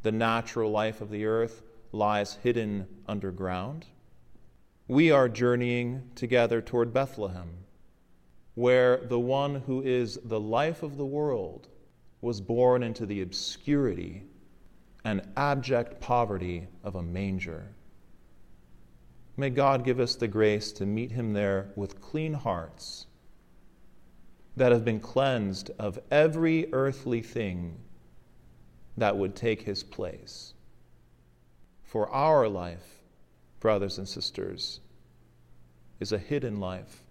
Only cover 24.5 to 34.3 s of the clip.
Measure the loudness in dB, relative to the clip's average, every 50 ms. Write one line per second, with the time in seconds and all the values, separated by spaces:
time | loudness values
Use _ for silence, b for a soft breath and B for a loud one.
24.5 | 0 4 6 6 6 6 4 0 -2 -2 -4 -2 0 0 2 2 2 0 0 -2
25.5 | -4 -6 -8 -12 -10 -6 -6 -6 -6 -8 -4 2 4 6 6 6 4 2 2 4
26.5 | 4 2 2 0 0 2 2 0 -2 -4 -4 -2 -2 -2 -4 -6 -4 -4 -4 -2
27.5 | -4 -4 -6 -8 -10 -14 -16 -18 -18 -20 -20 -20 -20 -20 -20 -20 -20 -20 -20 -20
28.5 | -20 -20 -20 -20 -20 -20 -18 -12 -4 0 2 2 2 2 -2 -2 -2 -2 -2 -2
29.5 | -2 -2 -4 -8 -8 -8 -8 -12 -8 -8 -8 -8 -8 -12 -16 -18 -18 -18 -20 -20
30.5 | -20 -20 -20 -20 -20 -20 -20 _ -20 -20 -20 _ -20 _ _ _ _ _ _ _
31.5 | _ _ -20 _ _ -20 -20 -6 -2 -2 -2 0 0 2 4 6 6 6 6 4
32.5 | 2 -2 -6 -6 -10 -12 -16 -20 -20 -20 -20 _ _ _ -20 _ _ _ -20 -20
33.5 | -18 0 2 2 4 4 0 -2 -4 -8 -8 -8 -8 -6 -8 -6